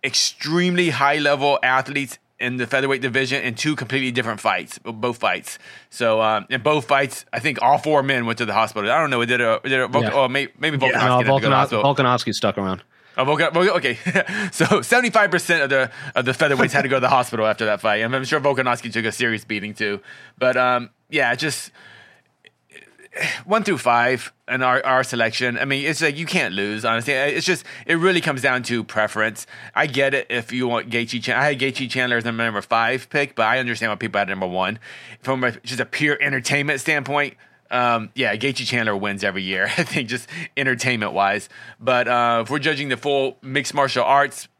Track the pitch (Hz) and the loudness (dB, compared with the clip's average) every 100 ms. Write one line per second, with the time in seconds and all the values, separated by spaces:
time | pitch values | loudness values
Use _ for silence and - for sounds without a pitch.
0 | 131 - - - 143 170 180 175 175 123 | -2 -2 -2 -4 -2 2 2 2 0 2
1 | 139 151 143 143 143 143 127 131 131 143 | 2 4 2 2 2 2 2 2 0 -4
2 | 135 - _ _ 123 127 120 135 135 135 | -6 -10 _ _ -6 -4 -2 0 0 0
3 | 127 120 131 135 127 113 156 151 117 135 | 0 0 0 -2 -4 -2 -2 -2 -4 -2
4 | 131 123 117 107 110 92 - - 117 110 | -2 -2 -2 -2 0 0 -4 -12 -12 -4
5 | 123 117 104 90 - - - - _ - | -4 -2 -2 -2 -6 -16 -18 -20 _ -2
6 | 117 110 110 110 98 131 143 151 - 139 | 0 2 2 0 -2 -2 2 0 2 2
7 | 139 - - 113 120 113 117 143 151 151 | 2 -6 -8 -4 -4 0 2 2 2 2
8 | 139 131 117 113 113 101 110 107 101 143 | 2 0 0 -2 0 2 2 0 0 2
9 | 156 127 117 123 117 113 135 131 123 131 | 2 0 0 2 2 0 0 0 2 0
10 | 113 135 131 135 131 - 151 147 131 123 | 2 2 2 0 -4 -4 -2 0 0 2
11 | 113 127 117 135 - 135 135 113 139 139 | 4 4 4 4 4 4 4 2 2 4
12 | 127 123 - 104 - 98 98 92 - _ | 2 2 0 0 0 0 -4 -4 -8 _
13 | _ - 131 233 160 165 190 175 143 113 | _ -4 0 2 2 4 2 2 0 -2
14 | 180 185 - 202 202 - 156 196 120 240 | 0 0 0 -4 -6 0 2 2 4 2
15 | 240 220 202 170 - 170 139 135 123 - | 4 2 2 0 0 0 2 2 0 -4
16 | 143 - 127 127 151 135 127 139 135 131 | -4 0 0 2 2 2 2 2 0 2
17 | 123 127 123 113 110 104 110 101 110 104 | 4 2 2 0 0 0 0 0 0 0
18 | 113 131 127 151 143 131 127 120 120 117 | 0 -2 0 0 2 0 0 -2 -2 -4
19 | 110 - 120 110 - 107 104 104 107 101 | -4 -2 -2 -2 -4 -8 -8 -4 -4 -4
20 | - - - _ 127 123 127 123 120 _ | -8 -20 -20 _ 2 4 2 2 -2 _
21 | _ 147 123 120 151 123 - - - - | _ 0 0 0 -2 -4 -10 -20 -20 -20
22 | - _ _ _ - _ _ - - _ | -20 _ _ _ -20 _ _ -20 -20 _
23 | - - - - - 214 208 147 123 120 | -16 -6 -6 -6 0 0 2 0 4 4
24 | 120 127 - _ - 127 127 127 135 131 | 4 0 -4 _ -6 0 2 2 4 2
25 | 127 120 113 110 127 120 139 135 143 156 | 2 0 0 0 -2 -2 -2 -2 -2 0
26 | 156 143 165 180 120 95 101 107 113 113 | -2 -2 -2 -2 0 -2 -4 -2 0 0
27 | 117 135 143 143 170 180 - - - 165 | 0 0 0 -2 -2 -2 -4 -16 -2 2
28 | 180 180 165 135 135 127 117 123 107 - | 4 2 0 0 0 0 0 -4 -2 -2
29 | 107 107 107 107 - - - - 151 131 | 0 0 -2 -2 -16 -16 -6 0 0 2
30 | 139 135 - 120 117 123 123 117 - 117 | 2 0 -2 -4 -4 -2 0 0 -2 -4
31 | 117 123 123 120 147 139 135 - 127 127 | -2 -6 -2 2 2 0 -2 -2 -4 -2
32 | 123 120 113 113 117 104 - 117 117 127 | 0 0 -2 -2 -2 -2 0 0 2 -2
33 | - 151 139 - 110 127 123 113 113 101 | -2 -2 -2 0 2 2 0 -2 -2 -2
34 | 113 101 98 95 92 90 92 107 - - | -2 -2 -2 -2 -2 0 -2 -4 -12 -20
35 | - - 131 131 123 110 113 123 127 - | -20 -12 -4 0 0 -4 -10 -6 -6 -2
36 | 151 143 143 135 120 143 143 139 160 151 | 0 2 0 -2 -2 -2 0 -2 0 -2
37 | 135 147 139 - - _ _ 123 123 117 | 0 -2 -2 -6 -20 _ _ 0 2 2
38 | 110 127 120 104 139 127 123 123 110 101 | -2 -4 -2 0 -2 -2 -2 -2 0 -2
39 | 101 98 101 95 95 92 101 - 165 151 | -4 -2 -2 -2 -4 -2 -2 -2 -2 -4
40 | 117 120 - 170 160 - 135 123 131 120 | -4 -8 -10 -12 -8 -4 -2 0 0 -2
41 | 104 92 98 104 - - - - 117 123 | -2 0 2 0 -6 -20 -20 -6 0 2
42 | 120 120 120 117 110 147 147 147 143 123 | 2 2 2 2 0 -2 -2 -2 -2 -2
43 | 147 139 135 - 135 135 139 147 135 127 | 0 0 0 -4 -6 -4 -2 0 0 2
44 | 110 139 143 - - | 4 4 2 -4 -18